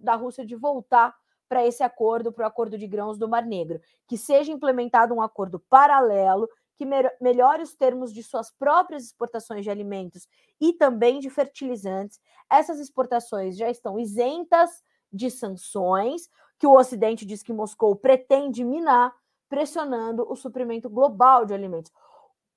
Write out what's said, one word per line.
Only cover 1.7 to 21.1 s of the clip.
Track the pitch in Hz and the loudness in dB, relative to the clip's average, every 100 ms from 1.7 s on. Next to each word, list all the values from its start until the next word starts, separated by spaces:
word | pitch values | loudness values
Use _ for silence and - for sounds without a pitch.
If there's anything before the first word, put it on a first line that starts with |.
| 240 | 0
acordo, | 247 - 220 226 226 | -4 0 -2 0 -4
pro | 226 220 | -6 -6
acordo | - 220 208 | -4 -6 -8
de | 208 | -10
grãos | 208 214 208 | -8 -8 -6
do | 220 | -4
Mar | 233 233 | -2 -2
Negro, | 190 160 160 _ _ - | -6 -8 -10 _ _ -12
que | 233 | -10
seja | - 285 302 | 2 2 2
implementado | 294 294 254 240 233 226 | -4 -2 -2 2 4 4
um | 226 | 2
acordo | 220 - 190 170 - | -4 -4 -8 -8 4
paralelo, | 262 285 277 240 196 190 190 226 _ _ - | 6 6 6 4 2 2 0 -2 _ _ -12
que | 277 | -4
mer-, | 269 262 - | 0 0 0
melhore | 247 247 254 320 | 0 4 4 2
os | 330 - | -4 -2
termos | 262 254 247 | -2 -2 -8
de | 214 | -12
suas | - 226 226 | -10 -10 -10
próprias | - 269 339 359 302 233 | -4 2 2 0 -6 -14
exportações | - 226 226 - 208 | -10 -8 -10 -10 -10
de | 208 | -8
alimentos | 202 202 196 180 180 - _ _ - | -8 -8 -10 -12 -16 -20 _ _ -2
e | 320 | 0
também | 339 277 226 240 277 | 2 2 4 2 2
de | 269 | -4
fertilizantes. | 294 277 - 269 233 190 190 202 - _ _ - | -4 -4 -6 -10 -8 -6 -8 -10 -16 _ _ 0
Essas | 285 311 294 | 0 0 -6
exportações | 277 - 254 240 233 202 190 185 | -8 -6 -2 -4 -6 -8 -8 -6
já | 226 | -6
estão | 247 214 202 | -6 -8 -8
isentas | 226 208 247 330 330 339 339 - _ _ _ | -6 -4 -4 -4 0 2 2 -2 _ _ _
de | 196 247 | -8 -8
sanções, | - 208 190 - 202 180 190 226 339 - _ _ - | -8 -12 -12 -10 -4 -2 0 -2 -6 -12 _ _ 0
que | 285 | 8
o | 269 | 8
Ocidente | 254 220 220 226 196 | 8 0 -2 -2 -10
diz | 208 | -14
que | - | -10
Moscou | 220 208 - 220 196 | -8 -8 0 0 2
pretende | 262 262 254 277 285 233 | 4 2 4 0 0 -6
minar, | 247 311 320 247 247 - _ _ - | -4 -2 2 4 2 -2 _ _ -8
pressionando | 269 294 330 294 240 226 226 - | -4 -4 -4 -6 -6 -6 -6 -6
o | - | -8
suprimento | 254 254 240 226 226 | -10 -8 -8 -8 -6
global | 214 277 | 0 2